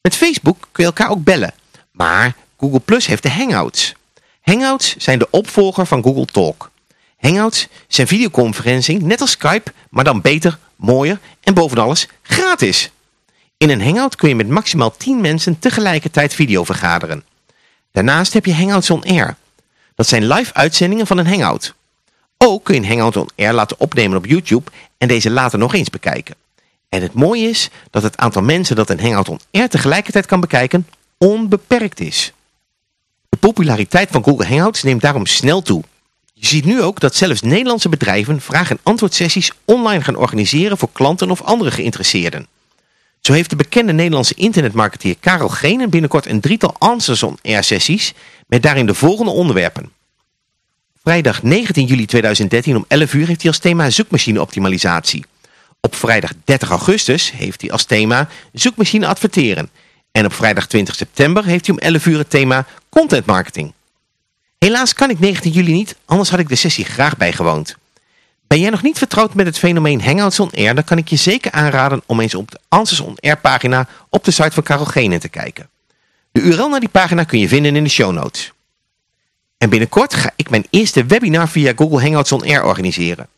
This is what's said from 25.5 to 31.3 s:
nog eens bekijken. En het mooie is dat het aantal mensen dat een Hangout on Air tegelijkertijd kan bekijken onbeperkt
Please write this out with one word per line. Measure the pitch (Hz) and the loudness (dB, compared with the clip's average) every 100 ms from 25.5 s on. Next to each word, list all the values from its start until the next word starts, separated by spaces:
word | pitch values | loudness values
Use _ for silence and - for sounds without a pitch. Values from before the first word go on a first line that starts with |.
| 104 | 0
nog | 120 | 0
eens | 180 - | 0 -2
bekijken. | - - - - - _ _ _ _ _ | -6 -6 -6 -10 -20 _ _ _ _ _
En | 98 | -6
het | 90 | -4
mooie | 113 156 233 226 | 0 2 2 -2
is | 220 - - - | -2 -6 -10 -6
dat | - | -4
het | 104 - | -4 0
aantal | 120 101 | -2 0
mensen | 104 165 180 110 | 0 0 0 0
dat | 107 | 0
een | 92 | 0
Hangout | 117 104 90 | 0 0 -2
on | 80 _ | -6 _
Air | 190 247 | -2 0
tegelijkertijd | 170 139 170 - 202 - | 0 0 0 0 -2 0
kan | 185 | 0
bekijken | 175 127 127 180 170 _ _ _ | 2 0 2 -2 -2 _ _ _
onbeperkt | 185 | 2